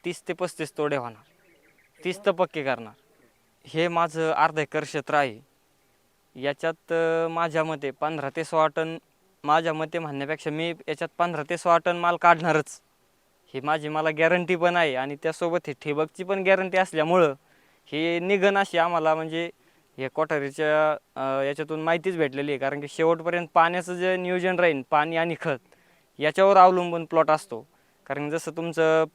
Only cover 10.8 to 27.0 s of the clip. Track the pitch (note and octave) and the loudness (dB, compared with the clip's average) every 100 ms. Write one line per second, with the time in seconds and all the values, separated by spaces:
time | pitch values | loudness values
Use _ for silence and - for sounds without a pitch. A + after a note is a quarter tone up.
10.8 | - D3+ E3 - F3 D#3 C#3+ F3 F3+ E3+ | -8 -8 -8 -2 -2 -2 -4 -2 2 2
11.8 | F3+ F3 F3 F3 F3 E3 E3+ D#3 - - | 2 0 0 0 -4 -4 -2 -2 -4 -16
12.8 | _ _ _ _ _ _ _ C3+ C#3+ D#3 | _ _ _ _ _ _ _ -10 -4 -4
13.8 | D3+ D#3 D#3 D3+ E3 F3+ E3+ F3+ F3 F3 | -4 -4 -4 0 2 2 0 0 2 2
14.8 | D#3+ B2+ C3+ C#3+ D#3+ - E3+ E3+ D#3 C3+ | 0 0 -6 -6 -6 -4 -2 -2 -6 -8
15.8 | D3+ D3 D#3 - F#3 G3 F#3+ F#3+ F#3+ F#3 | -4 -2 -4 -6 -6 -2 2 2 2 0
16.8 | F#3 D#3+ D#3 F3+ D#3 C3+ _ _ _ _ | 0 0 2 4 4 2 _ _ _ _
17.8 | _ D3 E3 E3+ F3+ G3+ G3 G3 G3 F3 | _ -4 -2 -2 0 2 4 2 0 2
18.8 | E3+ E3+ D#3 D#3 D#3+ D#3+ E3+ _ _ _ | 2 2 2 0 -2 -6 -6 _ _ _
19.8 | _ - C3 - D#3 D3+ C#3 C#3 D3+ D3+ | _ -10 -6 -2 -2 -2 -4 -2 2 4
20.8 | D#3 D3+ _ - C3+ C3+ C#3 C#3+ D3+ D#3 | 2 0 _ -8 -4 -2 -2 -4 -6 -4
21.8 | D#3+ E3+ F#3 F3 D3 C3+ D3 C3+ C3+ C#3+ | 0 0 -2 -2 -2 -2 -4 -2 -2 -4
22.8 | C#3+ - D#3+ E3 E3 F3 E3 F3 E3 F3+ | -8 0 2 2 0 -4 2 4 4 2
23.8 | F3 F3+ F#3 F#3 F3+ F3+ F3+ F3+ F3+ C#3 | -4 -2 -2 -2 -2 0 0 4 4 2
24.8 | B2+ D3+ D#3 E3 E3+ D#3+ E3 C3+ _ _ | 0 0 2 -2 -2 -4 -4 -6 _ _
25.8 | _ _ _ - D3 D#3 G3 G3 F#3 F#3 | _ _ _ -2 -2 4 6 10 8 6
26.8 | F3 E3+ | 0 -4